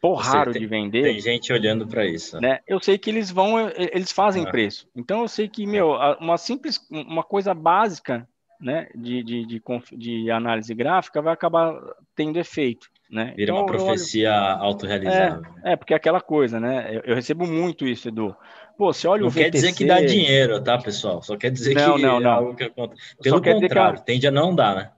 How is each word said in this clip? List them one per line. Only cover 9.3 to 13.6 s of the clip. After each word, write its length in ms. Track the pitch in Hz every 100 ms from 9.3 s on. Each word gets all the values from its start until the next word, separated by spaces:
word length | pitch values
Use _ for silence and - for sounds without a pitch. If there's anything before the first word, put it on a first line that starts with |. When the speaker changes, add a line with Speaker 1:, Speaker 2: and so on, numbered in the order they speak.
| 120 113
Speaker 1:
de 140 | 117
conf-, 360 | - 123 123 123
de 340 | 117 117 113
análise 440 | 113 117 113 110
gráfica 480 | 113 123 185 - 156
vai 100 | 151
acabar 420 | 165 170 165 165 143 127 - _
tendo 240 | - 156 160
efeito, 500 | 165 - 135 117 - _ _
né? 220 | 107 117 -
Speaker 2:
Vira 160 | 104
Speaker 1:
Então, 40 |
Speaker 2:
uma 40 | 190